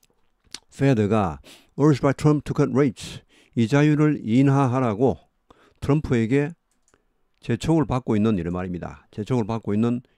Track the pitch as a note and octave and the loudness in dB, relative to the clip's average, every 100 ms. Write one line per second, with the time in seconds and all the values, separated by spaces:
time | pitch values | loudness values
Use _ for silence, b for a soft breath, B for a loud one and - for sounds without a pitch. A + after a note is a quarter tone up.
0 | _ _ _ _ _ - _ - C#3 A#2 | _ _ _ _ _ -20 _ -2 0 2
1 | G2+ A2 F#2 C#2+ B B B - D3 C3+ | 2 0 -2 -6 B B B 0 2 2
2 | C#3+ - D3+ D3+ - C#3+ C3+ A#2+ C#3+ - | 0 2 2 0 -2 -2 0 2 0 -2
3 | - - _ b b - A2+ C#3+ D3+ D3 | -14 -18 _ b b -2 0 2 4 2
4 | D3+ C#3+ G#2+ A#2+ C#3 C3+ C3+ B2+ B2 G2+ | 2 0 0 2 4 2 2 0 -2 0
5 | C3 D#2+ _ _ _ b b b - D3+ | 0 -2 _ _ _ b b b -2 -2
6 | - B2 A2 C#3 D3 E3+ _ _ _ _ | 0 -2 0 0 -2 -8 _ _ _ _
7 | _ _ _ _ - A#2 - E3 A2+ B2+ | _ _ _ _ -6 -4 0 0 0 -2
8 | A#2+ G#2+ A2 G2+ E2+ F2+ F#2 F2 D#2+ - | -2 0 2 0 -2 -6 -6 -8 -10 -16
9 | _ - G#2 B2+ G#2 A2+ G#2+ G#2 A#2 B2 | _ -10 -4 -2 -2 -6 -4 0 0 -2
10 | - | -8